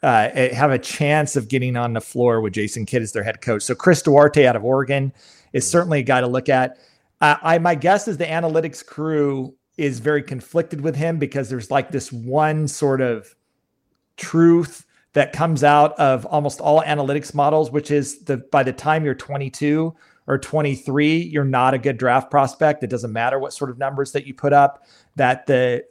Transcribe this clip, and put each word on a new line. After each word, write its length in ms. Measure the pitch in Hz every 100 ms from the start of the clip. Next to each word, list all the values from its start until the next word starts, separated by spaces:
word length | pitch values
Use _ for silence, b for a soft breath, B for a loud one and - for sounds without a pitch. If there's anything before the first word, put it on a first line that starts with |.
uh, 280 | 143 117 110
eh, 220 | 135 127
have 160 | 120 147
a 80 | 131
chance 580 | - - 147 151 147 143
of 120 | 107
getting 280 | 131 127 123
on 160 | 120
the 80 | 113
floor 400 | - 123 123 113
with 120 | 110
Jason 320 | 98 104 120 107
Kidd 160 | 127
as 100 | 110
their 100 | 113
head 180 | 104 -
coach. 220 | - 107
So 120 | -
Chris 280 | 127 - 165
Duarte 440 | - 143 147 151 127
out 100 | 117
of 80 |
Oregon 480 | 110 131 131 139 135 - b b b
is 160 | 135 -
certainly 320 | 175 175 147
a 20 |
guy 180 | 120 127
to 60 | 123
look 220 | 127 127
at. 300 | 131 127 - b b b -
Uh, 160 | 147 147
I, 160 | 160 165
my 160 | 170
guess 340 | 160 165 202 202
is 80 | 156
the 80 |
analytics 600 | 165 160 165 156 160 135
crew 680 | - - 156 151 143 135 131 - _ -
is 220 | 147 120
very 240 | 123 147
conflicted 580 | - 131 - 170 165 151
with 160 | 151 139
him 220 | 165 165
because 300 | 143 143 117
there's, 220 | 127 104
like, 200 | 135 127
this 200 | 135 -
one 540 | 120 117 139 156 156 151
sort 340 | - 143 131
of 340 | 127 113 - _ _ _ _ _ _ _ _ -
truth 680 | - 160 170 170 160 - _ _ _
that 200 | 147 131
comes 280 | - 165 151
out 300 | 143 147 151 -
of 260 | 143 131
almost 340 | - 151 143 -
all 220 | 151 151
analytics 520 | 151 147 139 143 143
models, 360 | 143 143 156 151
which 200 | 143 147
is 340 | 147 139 -
the, 140 | - 131
by 240 | - 143
the 100 | 131
time 320 | 127 - 156
you're 100 | 151
twenty-two 800 | 127 - 139 139 - 147 151 160 - b b -
or 120 | 135
twenty-three, 800 | - 156 147 131 - 135 151 160
you're 260 | 170 151
not 300 | 135 131 127
a 40 | 131
good 200 | 139 123
draft 320 | 127 127 -
prospect. 520 | 147 135 - 156 143
It 60 | 123
doesn't 240 | 123 113
matter 260 | 113 120 135
what 140 | 139
sort 160 | - 135
of 80 | 123
numbers 360 | 135 139 135
that 140 | 143 135
you 60 |
put 220 | 131 143
up, 300 | 143 143 - b b b -
that 300 | 131 131 -
the, 380 | 127 127 123 -